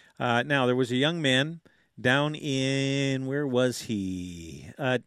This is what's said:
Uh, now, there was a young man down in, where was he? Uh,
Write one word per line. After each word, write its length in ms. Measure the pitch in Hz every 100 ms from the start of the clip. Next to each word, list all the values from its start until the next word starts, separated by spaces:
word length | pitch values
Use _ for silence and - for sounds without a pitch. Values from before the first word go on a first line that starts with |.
| - -
Uh, 240 | 123 120
now, 200 | 139 143
there 100 | 123
was 160 | 123 120
a 60 | 123
young 240 | 147 170
man 400 | 143 127 147 170 - _ _ -
down 340 | 120 135 151
in, 920 | 151 151 135 135 135 135 139 135 131 131
where 200 | 139 143
was 360 | 123 127 120
he? 880 | - 107 95 92 90 85 82 71 71 -
Uh, 200 | 135 127